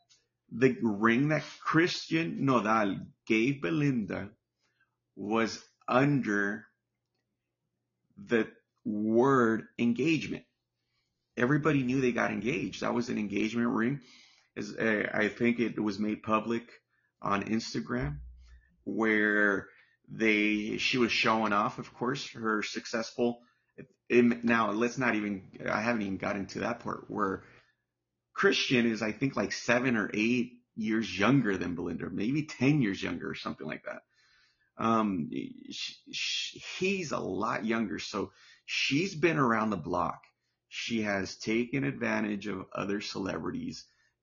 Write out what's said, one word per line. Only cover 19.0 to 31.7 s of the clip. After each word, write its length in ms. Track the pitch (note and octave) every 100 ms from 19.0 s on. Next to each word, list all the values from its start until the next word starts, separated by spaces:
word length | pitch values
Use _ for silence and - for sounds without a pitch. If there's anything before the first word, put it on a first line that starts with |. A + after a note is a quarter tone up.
| A2 G#2+ G#2+ G#2 G#2 F#2+ - - _ _ _
they, 720 | G2+ A2 G#2+ G#2+ G#2 G#2+ G#2
she 200 | - C3
was 140 | A2+
showing 400 | - A#2 A2+ G#2+
off, 260 | G#2 A#2 -
of 160 | A#2
course, 360 | - A#2+ C#3 -
her 320 | B2 A2+ G#2+
successful. 800 | G2+ A#2 - A#2 A2+ - A#2+ A#2+ - _ _ - - _ _
In, 320 | A#2+ A#2+ A#2
now, 260 | A#2 A#2 G#2+
let's 280 | G#2 A#2+ C3+
not 180 | B2 G#2+
even, 260 | G#2 F#2+ - - F2+
I 120 | F#2+
haven't 220 | A2+ A#2
even 140 | G2+ F#2+
gotten 300 | G2 G2+ F#2+
to 140 | -
that 180 | G2+ B2
part 260 | G#2 - -
where 340 | G#2 G2 F#2+ - - _ _ _ _ _ _ _
Christian 540 | - G3 - - B2+ A#2
is, 160 | G#2+
I 80 | A2
think, 240 | G#2+ C3+
like, 160 | B2+ G2
seven 460 | - - A#2+ C3 A2+
or 120 | F#2+
eight 380 | G#2 A2 B2 - - _ -
years 420 | A2 A2 G2+ F#2
younger 380 | G#2 C#3 G#2 F#2+
than 180 | F2+